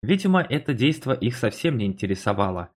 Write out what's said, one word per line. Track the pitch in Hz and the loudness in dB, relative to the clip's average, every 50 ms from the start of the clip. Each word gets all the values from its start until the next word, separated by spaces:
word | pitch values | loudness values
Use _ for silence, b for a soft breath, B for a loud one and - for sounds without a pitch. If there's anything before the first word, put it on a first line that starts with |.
| - | 2
Видимо, | 110 185 190 190 202 185 185 | 2 0 2 4 4 4 4
это | 170 - - 147 - - 143 | 2 2 -2 -2 0 -2 0
действо | 113 123 143 156 156 - 127 131 | 2 2 2 2 0 -2 -2 -2
их | 127 - 117 120 | 0 0 -2 -2
совсем | - - 110 - - - 170 151 - | 0 -2 -2 -2 0 -2 0 0 2
не | 104 98 | 0 -2
интересовало. | 95 - - 95 98 92 - - 101 98 101 95 92 90 85 - _ | -2 -4 -2 -2 -2 -2 0 -2 0 2 0 0 0 -6 -8 -10 _